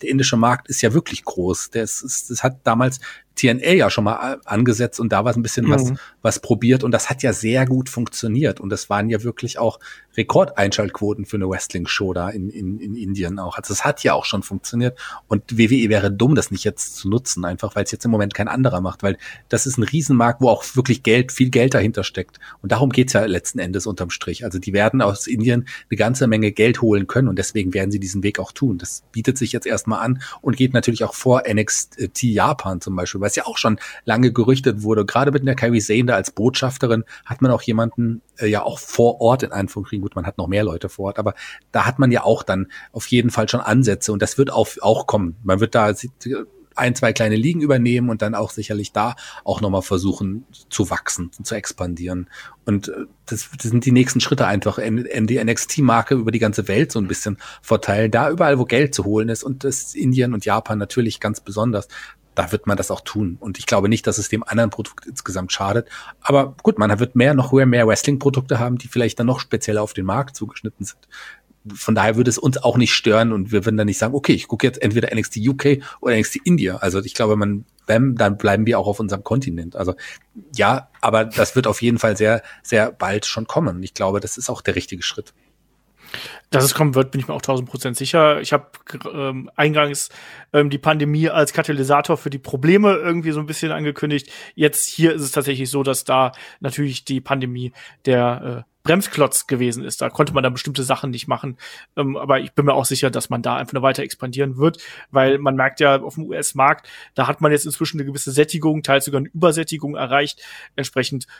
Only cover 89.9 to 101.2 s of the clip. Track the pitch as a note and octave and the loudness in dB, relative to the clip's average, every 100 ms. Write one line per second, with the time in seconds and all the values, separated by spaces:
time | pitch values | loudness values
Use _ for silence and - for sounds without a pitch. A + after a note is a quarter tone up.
89.9 | C#3 - - - - - D3 D3 C#3 D#3+ | 0 -8 -12 -20 -20 0 2 2 2 2
90.9 | D#3 D3+ D3+ D#3+ D#3+ D3+ - D#3 C#3+ C3+ | 2 2 2 4 6 4 2 -2 0 4
91.9 | C#3+ D3 D#3 C#3+ C3+ - C3+ D3+ G3 G#3 | 4 4 0 -2 -8 -8 -2 2 4 4
92.9 | F3+ E3+ E3+ D#3+ D3+ D3+ D3+ D#3 D#3 D3+ | 2 0 -2 -2 -4 -4 -6 -4 -2 -4
93.9 | C#3 D3 D3 - - - - D3+ - - | -4 -2 -2 -4 -18 -12 0 0 2 -4
94.9 | - E3 D#3 C3+ D3+ C#3 C3 C3 C#3 C3+ | 2 2 4 -2 -2 -2 -2 -2 -2 0
95.9 | B2+ - C3 B2+ - - - C#3 C3+ D3 | -2 0 2 2 -2 -20 -10 -8 -4 -4
96.9 | B2+ - C3 C3 C#3 B2+ B2 B2 - - | -6 -6 -6 -2 -4 -4 -6 -10 -12 -20
97.9 | - - B2 A#2+ B2 B2+ B2 - _ - | -6 2 2 2 -2 -8 -12 -14 _ 2
98.9 | F3 - - C3+ - - B2+ B2 A#2+ - | 2 2 2 2 2 -2 0 0 -2 -8
99.9 | - B2+ - D3+ C#3 B2+ B2 - C#3 B2+ | -6 -4 0 0 2 0 -2 -6 -4 -2
100.9 | C3 C#3 B2 | -2 -2 -6